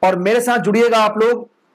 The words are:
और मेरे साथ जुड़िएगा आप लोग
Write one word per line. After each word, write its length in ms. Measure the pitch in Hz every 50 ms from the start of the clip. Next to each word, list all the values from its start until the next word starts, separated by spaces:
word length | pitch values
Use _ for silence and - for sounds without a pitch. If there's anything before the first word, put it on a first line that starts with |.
और 140 | - 185 185
मेरे 240 | 180 180 202 233 240
साथ 160 | 240 247 240 226
जुड़िएगा 380 | 170 208 202 226 240 233 226 220
आप 180 | 214 208 214
लोग 300 | 214 220 240 240 240 233 - _ _ _ _